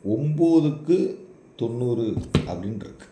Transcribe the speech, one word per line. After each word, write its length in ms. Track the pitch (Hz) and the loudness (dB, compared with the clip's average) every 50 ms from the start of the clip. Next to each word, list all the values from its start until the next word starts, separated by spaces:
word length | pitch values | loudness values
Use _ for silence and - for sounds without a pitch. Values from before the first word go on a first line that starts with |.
| - 98 | -4 -2
ஒன்பதுக்கு 1080 | 110 123 147 151 151 151 165 165 165 160 147 151 147 - - - 180 196 196 - - - - - - - - - - | 0 0 0 0 2 2 4 6 6 6 4 4 0 -2 0 2 2 2 2 0 -2 -8 -14 -20 -20 -20 -20 -20 -8
தொண்ணூறு 460 | - 117 113 117 120 123 123 120 110 113 110 98 - - - - | -4 -4 -4 -2 -2 -2 0 0 0 0 -2 -2 -4 -6 -2 -2
அப்படின்னு 420 | - - - 90 87 92 101 113 | -2 -2 -2 -6 -6 -6 -6 -8
இருக்கு. 300 | 101 - - - - - - | -8 -10 -12 -16 -18 -20 -20